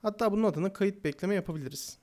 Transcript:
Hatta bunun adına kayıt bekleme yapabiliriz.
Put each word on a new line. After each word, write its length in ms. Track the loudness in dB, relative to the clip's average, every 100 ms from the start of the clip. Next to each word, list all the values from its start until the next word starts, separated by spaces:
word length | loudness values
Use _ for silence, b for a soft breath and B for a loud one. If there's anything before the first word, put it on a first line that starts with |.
Hatta 300 | -2 0 2
bunun 120 | 4
adına 300 | 2 2 -2
kayıt 300 | 2 0 0
bekleme 320 | -4 -2 -2 -2
yapabiliriz. 640 | -2 -6 -8 -10 -12 -14